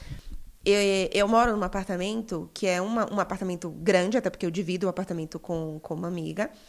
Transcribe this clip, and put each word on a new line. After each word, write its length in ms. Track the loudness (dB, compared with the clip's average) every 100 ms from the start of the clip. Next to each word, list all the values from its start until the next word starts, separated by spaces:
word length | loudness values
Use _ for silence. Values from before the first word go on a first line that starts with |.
| -12 -12 -10 -10 -12 -2
Eu, 160 | 4 4 4 2 2
eu 160 | 2 4
moro 280 | 6 4 2
num 80 |
apartamento 840 | 0 -2 -2 -2 -2 -4 -4 -6 -6
que 140 | -2 0
é 140 | 2
uma, 300 | 0 0 0
um 80 | 0
apartamento 500 | -2 -2 -4 -4 -6
grande, 480 | 0 4 4 4 2
até 120 | 0
porque 160 | -2 -2
eu 60 |
divido 340 | -2 -2 0 0
o 40 |
apartamento 500 | -2 -4 -6 -6 -8
com, 400 | -4 -4 -4 -8
com 140 | -6 -6
uma 120 | -4
amiga. 420 | -4 -4 -4 -6 -8